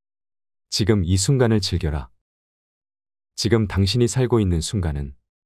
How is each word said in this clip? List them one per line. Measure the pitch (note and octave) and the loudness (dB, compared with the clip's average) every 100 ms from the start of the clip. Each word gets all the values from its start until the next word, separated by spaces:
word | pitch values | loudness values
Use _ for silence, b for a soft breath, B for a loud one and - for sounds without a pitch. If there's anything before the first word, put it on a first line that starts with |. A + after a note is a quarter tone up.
| _ _ _ _ _ _ - | _ _ _ _ _ _ -8
지금 | - G#2+ G#2 | -2 2 2
이 | E2+ F#2+ | 2 0
순간을 | - C3+ A#2+ A2 | 2 2 2 0
즐겨라. | - F2 D#2 D2 A#1+ _ _ _ _ _ _ _ _ _ _ _ _ - | 0 -4 -4 -6 -8 _ _ _ _ _ _ _ _ _ _ _ _ -6
지금 | G#2+ A2+ G#2 | 0 0 0
당신이 | F#2 G2 B2 A#2+ | 0 0 2 0
살고 | C3 B2+ A#2 | 0 0 2
있는 | F#2+ E2+ | 2 0
순간은 | - G#2+ E2+ C#2+ C#2 - _ _ | -2 -4 -4 -4 -8 -12 _ _